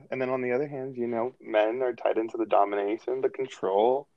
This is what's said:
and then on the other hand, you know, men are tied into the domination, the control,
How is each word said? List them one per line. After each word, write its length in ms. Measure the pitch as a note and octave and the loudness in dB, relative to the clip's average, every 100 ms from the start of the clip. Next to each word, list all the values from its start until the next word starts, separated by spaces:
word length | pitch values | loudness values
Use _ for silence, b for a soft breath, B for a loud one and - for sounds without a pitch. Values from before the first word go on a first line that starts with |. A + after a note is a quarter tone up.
| - | -8
and 120 | C3 | -4
then 80 | B2+ | -2
on 120 | C3 | -2
the 100 | B2 | 0
other 160 | B2 D3 | 0 -2
hand, 300 | C#3+ C3 B2 | -6 -8 -4
you 100 | A#2+ | -2
know, 280 | A#2 A#2+ - | -2 -2 -6
men 420 | G#2+ A2 G#2+ B2 | 0 2 4 2
are 120 | B2+ | -2
tied 240 | A#2 G#2 G#2+ | -2 -2 0
into 180 | A2+ A2+ | -2 -4
the 80 | G#2+ | 2
domination, 760 | G#2 G2+ G2+ G2+ A#2 - C3 | 2 4 0 -2 -4 -4 -2
the 80 | C3 | -2
control, 800 | C3 C3 - G2 G2 A2+ C3 C#3+ | -2 -8 -4 0 4 4 2 -4